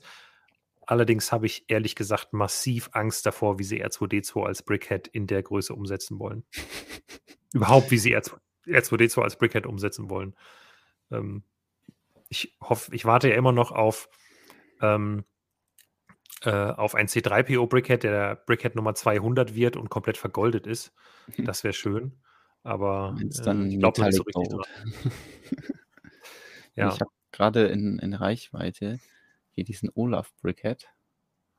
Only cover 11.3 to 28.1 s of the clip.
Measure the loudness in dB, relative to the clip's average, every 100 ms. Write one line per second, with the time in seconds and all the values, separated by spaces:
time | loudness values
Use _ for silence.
11.3 | -10 -14 _ _ _ _ _ _ _ -12
12.3 | -10 -10 -6 -2 -2 -2 -2 4 6 6
13.3 | 6 6 4 2 2 2 0 -6 _ _
14.3 | _ -20 -20 _ 0 2 2 0 -4 -8
15.3 | _ _ _ _ _ _ _ _ _ -20
16.3 | -6 0 0 0 0 -2 0 0 0 2
17.3 | 2 4 2 4 2 4 2 2 0 -2
18.3 | -2 -2 0 -2 -2 -2 0 2 2 2
19.3 | 2 0 2 0 0 -6 -6 -4 -4 -4
20.3 | 0 0 0 -4 -10 -12 _ _ -20 -14
21.3 | -8 -6 -4 -4 -4 -2 -4 -4 -12 _
22.3 | _ _ _ -8 -2 -2 -2 -4 -4 -6
23.3 | -4 -2 0 0 2 2 4 4 4 2
24.3 | -4 -4 -4 -10 -12 -12 -6 -6 -8 -14
25.3 | -20 -12 -10 -10 -12 _ _ -20 _ -20
26.3 | -20 -20 -20 -12 -2 -2 -2 -6 _ _
27.3 | 0 2 4 4 2 -2 -2 -4